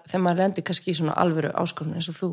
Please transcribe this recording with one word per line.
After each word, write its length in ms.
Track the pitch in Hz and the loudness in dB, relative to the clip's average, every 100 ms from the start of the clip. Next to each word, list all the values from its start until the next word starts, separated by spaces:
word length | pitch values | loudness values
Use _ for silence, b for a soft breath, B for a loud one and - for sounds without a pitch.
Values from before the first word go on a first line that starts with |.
| - | -4
þegar 140 | 185 | 0
maður 160 | 180 175 | 2 4
lendir 260 | 196 190 | 2 0
kannski 280 | 180 175 185 | -2 -2 0
í 40 | 160 | 0
svona 200 | 156 - | 0 2
alvöru 340 | 175 160 147 - | 2 2 0 0
áskorun 400 | 170 - 156 170 | -2 -4 -4 -4
eins 140 | 165 | -6
og 60 | - | -4
þú 140 | 180 | -6